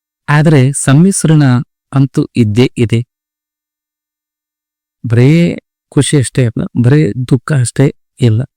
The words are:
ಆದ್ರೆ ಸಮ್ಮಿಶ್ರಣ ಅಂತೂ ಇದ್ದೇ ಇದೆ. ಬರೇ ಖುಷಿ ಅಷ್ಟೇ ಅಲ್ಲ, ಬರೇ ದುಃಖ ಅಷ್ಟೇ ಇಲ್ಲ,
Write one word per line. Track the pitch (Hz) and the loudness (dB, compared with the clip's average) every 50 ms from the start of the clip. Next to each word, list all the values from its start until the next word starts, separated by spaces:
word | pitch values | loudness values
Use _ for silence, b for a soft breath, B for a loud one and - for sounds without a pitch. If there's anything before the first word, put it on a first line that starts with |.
| _ _ _ _ _ - | _ _ _ _ _ -2
ಆದ್ರೆ | 147 151 151 170 160 143 127 135 | 0 0 2 2 2 2 2 0
ಸಮ್ಮಿಶ್ರಣ | 139 - - - 135 147 175 196 190 - - 151 160 151 147 131 123 123 151 _ _ _ _ _ - | -2 -4 -2 0 2 2 2 2 0 0 0 0 2 2 2 2 0 -2 -4 _ _ _ _ _ -4
ಅಂತೂ | 131 139 135 - 151 143 - - | -2 -2 -2 -2 -4 -6 -4 -2
ಇದ್ದೇ | 120 120 107 104 117 127 131 - - | -2 -2 0 0 0 0 0 0 -4
ಇದೆ. | 120 110 117 117 117 _ _ _ _ _ _ _ _ _ _ _ _ _ _ _ _ _ _ _ _ _ _ _ _ _ _ _ _ _ _ _ _ _ _ _ _ _ _ _ - | -4 -2 -2 -4 -6 _ _ _ _ _ _ _ _ _ _ _ _ _ _ _ _ _ _ _ _ _ _ _ _ _ _ _ _ _ _ _ _ _ _ _ _ _ _ _ -8
ಬರೇ | 117 113 113 123 135 156 170 170 175 - - - _ _ _ _ _ | -2 0 2 4 4 4 2 0 0 -2 -6 -12 _ _ _ _ _
ಖುಷಿ | - 147 135 - - 147 | -2 -2 -2 0 0 -2
ಅಷ್ಟೇ | 120 - - - 127 | -2 -2 -2 -2 -2
ಅಲ್ಲ, | 113 - - - - - - | -2 -2 -4 -6 -6 -4 -2
ಬರೇ | 117 120 143 151 156 101 - | 0 2 2 2 2 0 -2
ದುಃಖ | 123 131 - 143 123 - - 156 | -6 -4 -2 -4 -4 -2 -2 -2
ಅಷ್ಟೇ | 135 123 - - - 135 147 - _ _ _ _ - | -2 -2 -2 -2 -2 -2 -2 -2 _ _ _ _ -2
ಇಲ್ಲ, | 131 120 107 110 127 - _ | -2 0 0 -2 -4 -6 _